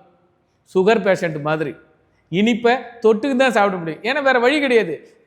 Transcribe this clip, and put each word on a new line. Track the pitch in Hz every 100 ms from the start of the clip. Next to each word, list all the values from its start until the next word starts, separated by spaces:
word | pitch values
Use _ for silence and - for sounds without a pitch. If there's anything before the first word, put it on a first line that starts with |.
| _ _ _ _ _ _ _
சுகர் | 185 185 226 196
பேஷண்ட் | 185 175 151
மாதிரி | 147 156 147 - _ _ _ _ -
இனிப்பை | 170 220 226 233 254 247 -
தொட்டுக்கு | 220 208 285 254
தான் | 262 214
சாப்பிட | 202 185
முடியும். | 165 151 214
ஏன்னா, | 294
வேற | 269 254
வழி | 240 302
கிடையாது. | 277 233 170 139 - _